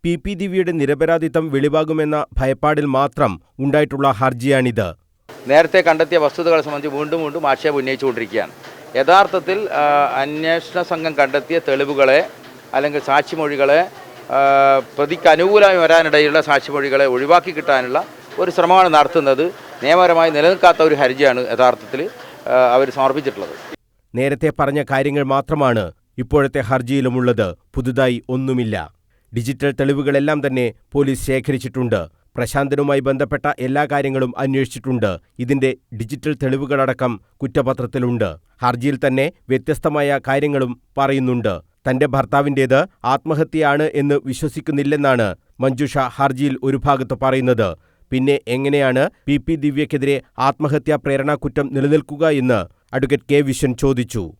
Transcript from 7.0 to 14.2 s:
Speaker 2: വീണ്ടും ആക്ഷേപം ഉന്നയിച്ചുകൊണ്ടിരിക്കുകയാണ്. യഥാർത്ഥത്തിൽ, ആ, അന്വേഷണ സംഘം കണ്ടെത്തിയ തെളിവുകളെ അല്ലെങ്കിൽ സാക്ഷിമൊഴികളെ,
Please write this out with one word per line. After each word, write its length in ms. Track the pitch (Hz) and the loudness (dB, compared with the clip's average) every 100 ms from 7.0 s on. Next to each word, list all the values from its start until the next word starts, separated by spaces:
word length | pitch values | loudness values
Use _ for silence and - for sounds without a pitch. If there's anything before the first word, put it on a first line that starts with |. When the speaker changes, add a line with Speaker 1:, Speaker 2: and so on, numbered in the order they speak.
| 151 165 | -4 -4
Speaker 2:
വീണ്ടും 280 | 151 160 147 | -4 -2 0
ആക്ഷേപം 260 | 135 156 143 | 0 0 -2
ഉന്നയിച്ചുകൊണ്ടിരിക്കുകയാണ്. 800 | 131 131 135 113 113 107 82 - - - - 123 | -2 -2 -4 -4 -4 -4 -6 -12 -20 -20 -6 -2
യഥാർത്ഥത്തിൽ, 680 | 139 185 196 190 156 196 208 | 4 6 4 0 -2 -4 -4
ആ, 120 | 143 147 143 139 127 | 0 2 2 2 -2
അന്വേഷണ 600 | 139 151 160 165 160 180 175 | -4 -4 -2 -4 -4 -6 -4
സംഘം 220 | 165 160 147 | -4 -4 0
കണ്ടെത്തിയ 400 | 139 143 139 165 151 | 2 0 -2 -4 0
തെളിവുകളെ 500 | 135 143 135 135 143 202 - - - - | -2 0 2 4 4 2 -10 -20 -20 -6
അല്ലെങ്കിൽ 260 | 135 147 147 - | -4 -2 -4 0
സാക്ഷിമൊഴികളെ, 720 | 143 147 160 151 143 139 151 185 - - - | 0 0 -4 -4 0 4 4 2 -8 -20 -20